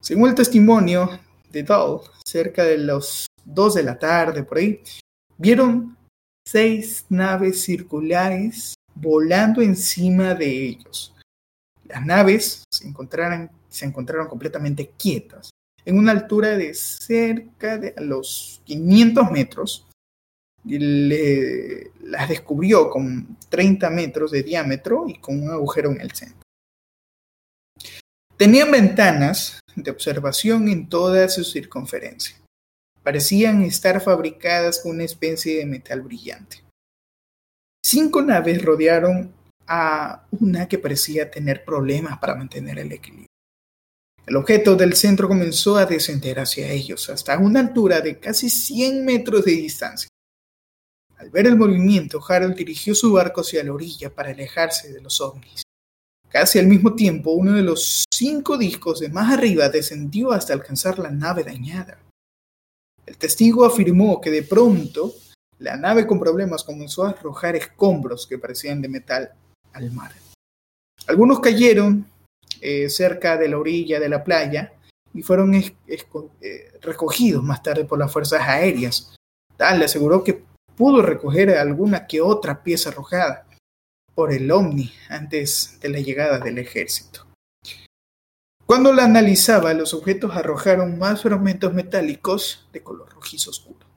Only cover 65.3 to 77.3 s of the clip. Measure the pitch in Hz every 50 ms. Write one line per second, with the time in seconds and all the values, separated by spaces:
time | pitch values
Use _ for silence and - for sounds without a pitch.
65.3 | _ _ _ _ _ _ 127 131 - 135 151 185 220 226 214 220 214 180 170 165
66.3 | 165 185 196 185 165 151 - - 147 151 147 143 - - 185 202 196 - - 151
67.3 | 135 - - 170 170 156 - - _ _ 202 196 180 151 131 123 120 120 - _
68.3 | 131 123 - - 123 - - 143 143 143 135 135 135 131 - - 131 131 131 -
69.3 | _ _ _ _ _ _ _ _ _ 139 127 117 123 127 - - - _ _ _
70.3 | _ _ _ _ _ _ _ _ _ _ _ _ _ _ - - 165 180 226 247
71.3 | 277 - - 240 226 202 240 240 220 196 208 202 202 208 202 _ _ _ _ _
72.3 | _ _ _ _ - - - 143 143 143 143 143 143 - 185 180 175 180 - 170
73.3 | 165 160 160 151 147 147 151 160 170 170 170 156 156 147 151 147 147 143 147 180
74.3 | 175 160 151 143 147 147 185 - _ _ _ _ _ _ _ _ _ 175 - -
75.3 | 185 185 196 196 196 196 190 - - _ _ - 156 156 - _ _ 156 156 156
76.3 | _ _ - 101 92 65 - _ _ - - 165 160 - 165 156 - - 247 226